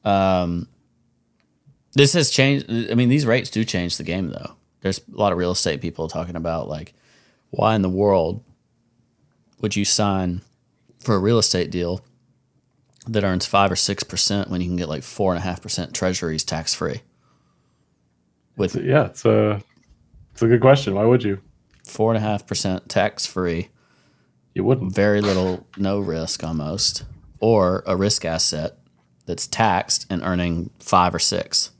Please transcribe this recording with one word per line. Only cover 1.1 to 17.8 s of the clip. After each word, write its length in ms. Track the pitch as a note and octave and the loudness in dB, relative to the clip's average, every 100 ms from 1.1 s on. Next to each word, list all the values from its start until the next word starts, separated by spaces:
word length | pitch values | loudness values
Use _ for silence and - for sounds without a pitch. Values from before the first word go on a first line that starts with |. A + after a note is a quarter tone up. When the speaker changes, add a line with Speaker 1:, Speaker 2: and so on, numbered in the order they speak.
| _ _ _ _ _ _ _ _ | _ _ _ _ _ _ _ _
Speaker 1:
this 180 | C#3 C#3+ | 4 4
has 180 | F3 D3+ | 4 2
changed. 400 | - C3+ C#3 - A#2 A#2 | 2 2 2 -2 -4 0
I 40 | |
mean, 140 | A#2 B2 | 2 4
these 180 | C#3+ C3 | 4 2
rates 240 | B2 A#2 | 0 0
do 140 | A2 | -4
change 320 | A2 F#2 F2 - | -2 -2 -2 -4
the 80 | |
game, 240 | D#2 F2+ F2+ | -4 -4 -4
though. 220 | G1+ - - _ _ | -8 -14 -18 _ _
There's 180 | F#2+ F#2+ | -4 -4
a 180 | - G#2 | -8 -2
lot 160 | G#2 | 0
of 60 | F2 | 2
real 120 | F2 | 0
estate 300 | F2+ F2+ D2 | 0 -2 -2
people 280 | E2 - D#2+ | -6 -6 -8
talking 280 | D#2 E2+ E2+ | -6 -8 -6
about, 320 | E2+ E2 G1+ | -6 -6 -6
like, 260 | D2+ F2 _ _ _ _ _ _ | -10 -12 _ _ _ _ _ _
why 240 | - G#2+ | 0 2
in 80 | A2 | 2
the 60 | F#2 | 0
world 540 | F#2 G#2 F#2+ D#2+ G2+ _ _ _ _ _ _ _ _ _ _ _ _ | 2 4 4 2 -4 _ _ _ _ _ _ _ _ _ _ _ _
would 140 | G#2+ | -4
you 100 | G2+ | -2
sign 580 | G2+ - G#2 F#2+ F2+ F2 _ _ _ _ _ _ | 0 2 2 0 -2 -4 _ _ _ _ _ _
for 180 | - F#3 | 0 2
a 20 | |
real 200 | G3 G#3 | 4 2
estate 320 | G#2 F2+ F2 | 2 0 -2
deal 300 | F2+ F2 F#2 _ _ _ _ _ _ _ _ _ _ - | -4 -4 -4 _ _ _ _ _ _ _ _ _ _ -4
that 180 | A2 | -2
earns 220 | G2 F2+ - | 0 -2 2
five 260 | G2+ G2 | 2 4
or 40 | F2+ | 2
six 280 | - G2+ | -2 -4
percent 460 | - F#2 - G2+ - | -6 -2 -2 -2 -4
when 100 | F2+ | -4
you 80 | F2 | -2
can 80 | F2+ | -4
get, 120 | E2 | -4
like, 140 | D2+ | -8
four 300 | - - F#2+ | -10 -2 0
and 60 | F2 | 0
a 40 | |
half 200 | F#2 E2+ | -4 -8
percent 320 | - - F2 | -6 -6 -6
treasuries 500 | - F#2 F#2 E2+ D#2 | -2 -2 -2 -4 -4
tax-free? 580 | - D#2 D#2 - E2 A2+ _ _ _ _ _ _ _ _ | -4 -4 -4 -4 -4 -6 _ _ _ _ _ _ _ _